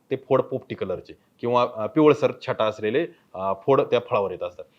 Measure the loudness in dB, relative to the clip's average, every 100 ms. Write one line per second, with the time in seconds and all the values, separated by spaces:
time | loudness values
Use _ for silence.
0 | -8 -6 0 0 0 -6 -8 -8 -6 -8
1 | -10 -20 _ -8 -2 0 0 -2 -4 4
2 | 4 6 2 -2 -6 -2 -2 -2 -2 -2
3 | -4 -8 _ -8 -4 -4 2 2 4 0
4 | 0 -2 -2 -4 -10 -10 -20